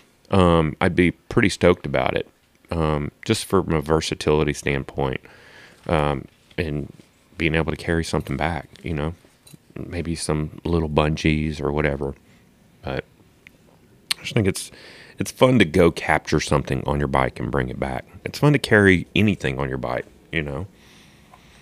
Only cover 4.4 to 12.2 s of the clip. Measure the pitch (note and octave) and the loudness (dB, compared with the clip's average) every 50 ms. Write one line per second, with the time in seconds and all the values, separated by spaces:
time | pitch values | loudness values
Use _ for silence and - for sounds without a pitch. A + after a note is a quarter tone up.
4.4 | D2+ D2 D2 - - C#2+ C#2+ C#2 C2+ - - C#2 C#2+ C2+ B1+ - - - - - | 2 0 -2 -4 -4 -4 -2 -4 -4 -6 -6 -4 -4 -4 -4 -6 -10 -16 -20 -20
5.4 | - - - - - - - _ - - E2 D#2 D2 D2 C#2+ C2 - - _ _ | -20 -20 -20 -20 -20 -20 -20 _ -6 -2 0 0 0 0 -2 -4 -8 -12 _ _
6.4 | _ _ _ - F2 D#2 D2 D2 C#2 - - - - _ _ _ _ _ _ - | _ _ _ -8 -6 -6 -6 -6 -8 -10 -14 -20 -20 _ _ _ _ _ _ -2
7.4 | E2 D#2+ D#2 D#2+ D#2 D#2+ D2+ - - - E2+ E2 D#2+ - - D#2 - - C#2 C2+ | -2 0 0 0 0 -2 -4 -6 -4 -2 -2 -2 -2 -2 -4 -4 -4 -4 -4 -4
8.4 | D2+ D#2+ E2+ D2 - - - - - D2 E2 D2 D2 D#2+ F#2 - _ _ _ _ | -2 -4 -4 -6 -10 -14 -18 -14 -10 -8 -6 -4 -6 -6 -8 -10 _ _ _ _
9.4 | _ - - - _ _ - - - - F2 E2+ D#2+ E2 E2 D#2 - - D#2 D2+ | _ -20 -20 -20 _ _ -14 -14 -12 -10 -8 -8 -6 -6 -6 -6 -4 -2 -2 -2
10.4 | D2+ D2+ - - - E2+ E2+ E2 E2 D2+ D2+ D2+ D2+ D2+ D#2 D#2 - E2 D#2 D2+ | -4 -6 -8 -8 -4 -2 0 0 0 0 2 2 2 2 0 0 0 0 0 0
11.4 | D2+ D#2 D2+ C#2+ C#2+ D2 C#2+ D2+ D2+ D2 C#2+ C#2 C#2+ C#2 C#2 - | -2 -4 -4 -4 -4 -4 -2 0 -2 -2 -2 -4 -6 -8 -8 -10